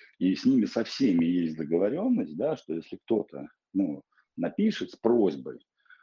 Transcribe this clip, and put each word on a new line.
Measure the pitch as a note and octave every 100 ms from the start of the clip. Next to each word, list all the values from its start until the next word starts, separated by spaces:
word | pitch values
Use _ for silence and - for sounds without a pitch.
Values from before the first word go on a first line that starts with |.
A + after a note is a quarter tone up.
| - _
И | F2+
с | F#2
ними | B2+ C3 G2+
со | A#2
всеми | A2 - C3 E2+ E2
есть | F2+ E2 D#2
договорённость, | D2+ E2+ G2+ D3 B3 A3+ E2 D2+
да, | C#3 D3+
что | -
если | E2 - -
кто-то, | - A2 - C#2+ D2 _ _
ну, | F#2+ F#2 C#2 - _ _ -
напишет | F2 - G#3+ - -
с | -
просьбой, | - A#2+ G2 C#2+ C2 A#1+ _ _ _ -